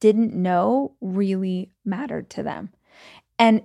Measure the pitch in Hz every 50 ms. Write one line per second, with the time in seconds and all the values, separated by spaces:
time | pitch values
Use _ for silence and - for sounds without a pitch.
0 | - 214 214 220 226 214 - 180 180 180 180 175 190 220 247 277 277 - _ -
1 | 233 190 185 196 202 190 190 190 190 185 185 185 185 - _ _ - 202 190 185
2 | 294 262 - - 185 - - - - - - - - - _ _ _ _ _ -
3 | - - - - _ _ _ - 226 226 220 220 -